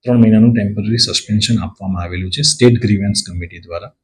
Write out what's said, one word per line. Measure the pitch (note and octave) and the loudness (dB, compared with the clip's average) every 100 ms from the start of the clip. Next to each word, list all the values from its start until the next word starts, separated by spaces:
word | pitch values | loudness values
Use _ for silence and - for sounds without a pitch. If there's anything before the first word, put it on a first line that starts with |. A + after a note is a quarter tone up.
ત્રણ | B2 A#2+ | 2 4
મહિનાનું | A2 A2 A#2 | 6 6 4
ટેમ્પરરી | A2+ G2+ G#2 G#2 A#2 | 2 -2 -4 -4 -2
સસ્પેન્શન | - - - G#2+ A2 A2 | -2 -4 -2 -2 0 -2
આપવામાં | F#2 - F#2+ F2+ | -4 -8 -6 -6
આવેલું | F2 F2+ F#2 | -6 -6 -6
છે | C#3+ | -2
સ્ટેટ | D3 - B2 A#2 | -2 4 4 4
ગ્રીવન્સ | A2 G2+ G2+ G2+ - | 0 0 0 -4 -6
કમિટી | F2 F2 F2 | -10 -10 -16
દ્વારા | E2+ E2+ - _ | -12 -12 -12 _